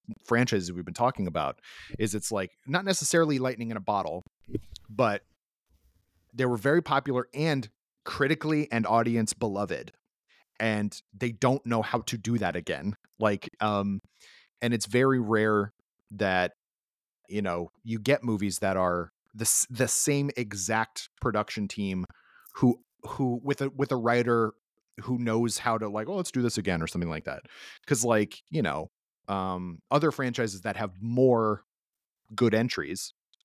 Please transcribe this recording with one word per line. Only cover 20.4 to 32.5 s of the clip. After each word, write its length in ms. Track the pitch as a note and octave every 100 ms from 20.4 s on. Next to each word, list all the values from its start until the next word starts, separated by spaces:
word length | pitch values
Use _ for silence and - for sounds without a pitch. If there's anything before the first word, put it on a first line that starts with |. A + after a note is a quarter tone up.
| A2 G#2 F2+ A2 A2 - - _
production 480 | B2+ G#2 G#2 - G2+
team 360 | - G2 F#2 F2+ - _ _ -
who, 260 | - B2 A#2+ _ _
who 380 | - - C3 A#2+
with 180 | C#3 C#3
a, 80 | C#3
with 220 | C3+ C#3
a 40 | B2+
writer 580 | A2+ A#2+ A#2+ A#2 A2 - _ _ _ -
who 160 | A2+ B2
knows 400 | A#2 A2 A#2+ -
how 200 | B2 A2+
to, 100 | G#2+
like, 200 | G#2 A2+
"Oh, 80 | G3
let's 140 | F3
do 100 | C3
this 160 | A#2+ A2
again," 240 | F#2+ F2
or 40 | D#2+
something 240 | F2+ E2+
like 140 | D#2
that. 180 | D2 C2+ - - - - -
'Cause, 180 | B2+
like, 380 | A#2 A2 G#2 - _
you 120 | D#3
know, 260 | G2 C#2+ D#2+ _ _ _ -
um, 520 | G2 F#2+ F2+ F2+ E2 _
other 200 | C#3+ D#3
franchises 500 | - B2+ A#2+ A2+ G2
that 140 | G#2 G2
have 260 | G#2 F#2
more 640 | A2 B2 C3 A#2 A2 G2+ - _ _ _ _ _ _
good 200 | A2 A#2+